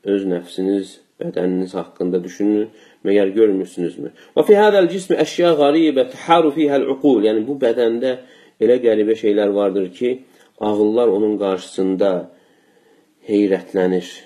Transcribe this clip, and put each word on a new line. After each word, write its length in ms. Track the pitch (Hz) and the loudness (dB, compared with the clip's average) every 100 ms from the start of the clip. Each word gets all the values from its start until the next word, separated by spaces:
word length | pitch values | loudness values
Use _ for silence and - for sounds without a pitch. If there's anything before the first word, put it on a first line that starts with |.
öz 240 | 101 98 | -2 -2
nəfsiniz, 720 | 98 87 87 - 95 98 92 - _ _ | -2 -4 -6 -6 -2 -2 -4 -16 _ _
bədəniniz 580 | 87 87 90 92 92 | -8 -4 -2 -2 -4
haqqında 480 | 95 - _ 90 92 | -8 -12 _ -4 -4
düşünün, 480 | 90 - 104 104 107 - - _ | -6 -4 0 0 -2 -10 -20 _
məgər 260 | - 101 98 | -2 0 0
görmürsünüzmü? 840 | 101 110 98 92 - 85 - 143 - - | 2 2 2 -4 -6 -8 -8 -14 -16 -8
Və 140 | - | -2
fi 120 | 151 202 | 4 6
hədəl 320 | 208 202 175 | 6 4 2
cismi 280 | 185 185 - | -2 -4 -2
əşya 320 | - - 175 | -2 0 2
qaribə 520 | 156 143 156 160 131 123 | 4 2 4 2 2 -2
təhəru 460 | - - 170 160 | -4 0 2 2
fihəl 340 | 147 147 139 135 | 2 0 0 -2
uqul. 320 | 135 147 120 | 0 2 2
Yəni, 220 | 107 110 110 | 2 0 -4
bu 120 | 139 | -2
bədəndə 560 | 127 117 117 117 131 127 - - _ _ | -2 0 0 0 -4 -6 -12 -20 _ _
elə 180 | 113 123 | 2 2
qəribə 380 | 120 107 107 110 | 2 2 0 0
şeylər 360 | 110 104 104 | 0 0 0
vardır 360 | 101 101 95 92 | 0 0 -2 -6
ki, 200 | - 123 127 - _ _ _ | -4 -6 -6 -10 _ _ _
ağıllar 540 | 107 104 107 113 120 | -4 0 0 2 0
onun 240 | 98 107 104 | 2 0 -2
qarşısında 720 | 101 92 - - 95 92 101 90 87 _ _ _ _ _ _ _ _ _ | -2 -4 -6 -6 -4 0 0 -2 -8 _ _ _ _ _ _ _ _ _
heyrətlənir. 840 | - 104 101 92 - 98 92 92 90 - | -2 0 2 0 -2 -2 0 -2 -6 -18